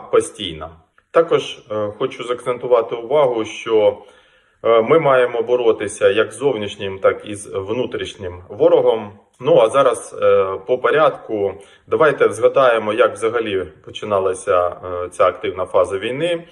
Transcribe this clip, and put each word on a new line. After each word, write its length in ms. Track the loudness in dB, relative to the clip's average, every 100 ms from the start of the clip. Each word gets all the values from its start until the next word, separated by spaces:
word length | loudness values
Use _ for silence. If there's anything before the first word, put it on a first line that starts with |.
| 0
постійна. 580 | 0 0 -6 -12 -10 -16 -18 _ _ _
Також, 480 | 0 2 0 -2 -12 -8
е, 200 | -6 -6 -4
хочу 240 | -8 -6
заакцентувати 720 | -8 -6 -6 -4 2 2 0 -6
увагу, 500 | -2 2 2 0 -6
що, 520 | -8 0 2 2 0 -10 _ _ _ _ _
е, 180 | 2 4
ми 180 | 4 4
маємо 420 | 4 4 2 0
боротися 680 | 0 0 2 0 -2 0 2
як 220 | 2 -2
з 40 | -2
зовнішнім, 600 | -2 -2 -6 -8 -10 -2
так 220 | 0 -2 -8
і 100 | -14
з 120 | -10
внутрішнім 920 | -8 -6 -6 -6 -6 -10 -12 -14 -14 -10
ворогом. 640 | 0 2 4 2 0 -4 -16 _ -6
Ну, 180 | 2 4
а 100 | 4
зараз, 500 | 4 2 0 -6 -2
е, 360 | 2 4 2 -4 -4
по 100 | -2
порядку. 760 | 2 2 2 0 -8 -4 -4 -6 -18 _ -4
Давайте 420 | 2 2 2 0
згадаємо, 640 | 2 2 4 4 2 0
як 200 | 2 0
взагалі 520 | 0 -4 -2 -4 -4 -6 -14 -20
починалася, 840 | -12 -2 0 0 -2 0 0 0
е, 420 | -4 -10 -8 -6
ця 180 | 0 0
активна 380 | 0 -6 -6 -2
фаза 320 | 0 0 -2
війни, 500 | -6 -4 -4 -4 -10